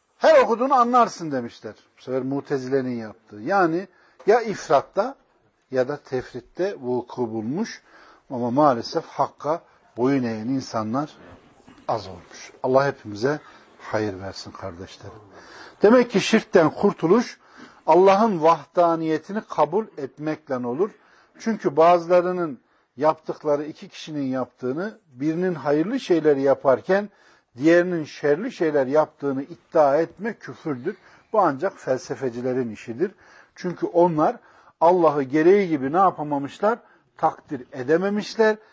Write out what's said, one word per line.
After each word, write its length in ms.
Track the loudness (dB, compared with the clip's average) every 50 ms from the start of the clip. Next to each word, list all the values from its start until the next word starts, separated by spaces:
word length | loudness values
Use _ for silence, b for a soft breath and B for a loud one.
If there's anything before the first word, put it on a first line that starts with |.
| _ _ _ 0
her 220 | 2 6 6 6
okuduğunu 340 | 6 4 2 0 0 2 4
anlarsın 580 | 4 4 4 4 2 2 2 0 -8 -8 -6
demişler. 420 | -6 -6 -6 -8 -12 -14 -16 -16 -16 _ _ _ _ _
Bu 40 |
sefer 200 | -10 -6 -6 -4
Mutezile'nin 720 | -4 -4 -6 -6 -4 -4 -6 -6 -4 -2 -2 -2 -2 -2 -6
yaptığı. 460 | -8 -10 -12 -16 _ _ _ -18 -12
Yani 460 | -6 -2 0 2 2 2 0 -2 -6 -8 b b b b b b 2 4
ya 140 | 4 4
ifratta 720 | 4 0 -8 -8 -2 2 2 2 2 0 -4 -4 -4 -4 -6 _ _ _ _ _ _ _ _ _ _ -6
ya 160 | -2 -2 -2 -2
da 100 | -4 -10
tefritte 760 | _ -8 -8 -6 -6 -8 -14 -16 -16 _ _ -6 -6 -6 -6 -8
vuku 480 | -6 -4 -4 -4 -4 -6 -6 -6 -6 -6
bulmuş 500 | -4 -6 -6 -6 -4 -6 -6 -8 -10 -18 b b b b b b b b b b
ama 220 | -8 -6 -4 -2
maalesef 540 | 0 2 4 4 2 0 -4 -6 -8 -8 -8
hakka 560 | -8 -4 -4 -4 -4 _ -10 -6 -6 -6 -6 _ b b b b b b -2
boyun 260 | 0 0 0 0 -2
eğen 240 | -2 -6 -6 -6 -4
insanlar 680 | -4 -6 -6 -6 -6 -6 -4 -4 -4 -4 -6 -6 -10 -20 -20 -20 -20 -20 _ _ _ _ _ -20 -20 _ -8 -6
az 200 | -6 -6 -6 -10
olmuş. 440 | -16 -18 -20 -20 -20 -20 -20 -20 -16 -6 -2
Allah 240 | 2 2 4 2 2
hepimize 520 | -2 -6 -10 -14 -10 -4 -2 -2 -2 -4 B B B B B B B _
hayır 400 | -14 -6 -4 -2 -2 -2 -6 -8
versin 320 | -12 -12 -14 -14 -18 -18
kardeşlerim. 680 | -18 -14 -14 -14 -12 -14 -18 -18 -18 -20 -20 -20 -20 -20 -20 -20 B B B B B B B B B B
Demek 300 | 4 6 6 6 4 4
ki 100 | 0 -2
şirkten 480 | 0 2 0 0 0 4 4 4 4 4
kurtuluş 720 | 2 2 0 0 0 0 2 2 4 2 2 -2 -8 _ B B B B B B B B B 4
Allah'ın 560 | 6 6 8 6 6 4 4 2 0 2 4
vahdaniyetini 1000 | 4 4 2 0 _ 0 2 2 2 2 0 -2 -2 -4 -4 -4 -8 -10 -10 -10 -8
kabul 360 | -2 -2 -2 0 0 -4 -4 -4 -10 -12
etmekle 680 | -12 -12 _ -8 -8 -6 -6 -8 _ -6 -6 -6 -4 -4
olur. 240 | -2 -2 -2 -4 -4 b b b b b b b b -10
Çünkü 380 | -6 -6 -4 -2 -2 -2 2 4
bazılarının 840 | 6 6 6 4 2 2 2 2 2 2 -2 -4 -4 -6 -6 -10 _ _ _ _ _ _ _ -2
yaptıkları 680 | -2 -2 -2 -2 _ -12 -12 -8 -2 -2 -2 -2 -2
iki 240 | -8 -12 -16 -20 -20
kişinin 360 | -20 -18 -16 -10 -8 -6 -6
yaptığını, 720 | -4 -4 -6 -6 -8 _ -10 -8 -6 -6 -6 -6 -10 -10 -14 _ _
birinin 480 | _ -6 -6 -4 -4 -2 -2 -4 -4
hayırlı 440 | -4 -2 -2 0 0 0 -2 -4 -6
şeyleri 420 | -2 0 0 2 4 2 2 2
yaparken 680 | 2 2 0 2 2 2 2 2 2 0 0 0 0 -4 b b b b b b b b _ 0
diğerinin 460 | 2 4 4 4 4 2 -2 -4 -6
şerli 480 | -8 -10 -4 0 0 0 0 -2 -8
şeyler 360 | -6 -2 -2 0 2 0 0 2
yaptığını 560 | 2 2 2 0 _ -8 -6 -6 -4 -4 -6
iddia 540 | -10 -14 -20 _ _ 2 4 4 4 4 2
etme 360 | 0 -2 -6 -10 -10 -10 -10
küfürdür. 600 | _ -14 -18 -16 -12 -8 -8 -8 -6 -6 -8 -10 -10 b b b b b b 0
Bu 60 | 2
ancak 400 | 2 2 0 0 -4 -6 -6 -6
felsefecilerin 920 | -4 -4 -4 -4 -4 -8 -10 -6 -6 -6 -6 -4 -4 -4 -2 -2 -4 -6
işidir. 400 | -8 -12 -14 -12 -6 -6 -6 -6 -6 b b b b b b b b
Çünkü 300 | -10 -10 -8 -8 -6 -6
onlar 500 | -2 2 2 2 4 4 2 0 0 0 -4 b b b b b b b b
Allah'ı 420 | 4 4 4 6 4 2 2 2 -4
gereği 460 | 0 0 2 6 6 6 6 4 0
gibi 240 | -2 -4 -4 -2 0
ne 40 | 2
yapamamışlar? 840 | 2 2 2 -2 -6 -4 -4 -4 -6 -6 -8 -2 -2 -2 -2 -2 b b b b b b _ -2
Takdir 460 | -2 -2 -2 -2 -12 -12 -12 -12 -12 _
edememişler. 840 | -12 -10 -2 0 0 2 2 0 -2 -4 -6 -6 -2 2 2 2 2 0 b b